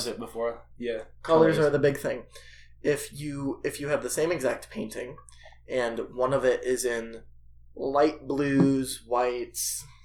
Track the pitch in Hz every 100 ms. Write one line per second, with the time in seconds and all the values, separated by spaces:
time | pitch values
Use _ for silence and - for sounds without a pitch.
0 | 117 104 113 113 117 113 - - 120 113
1 | - - - 160 160 156 147 143 143 135
2 | 135 123 - - - - - - 143 139
3 | - - 147 139 139 - 143 143 143 139
4 | 120 - 160 165 127 117 - 113 110 113
5 | 123 151 - - - - - 127 120 113
6 | - 123 127 139 127 120 127 127 123 117
7 | 113 113 - - - - - - 139 139
8 | 151 151 135 139 143 139 135 135 127 -
9 | 113 120 123 123 117 - - - - -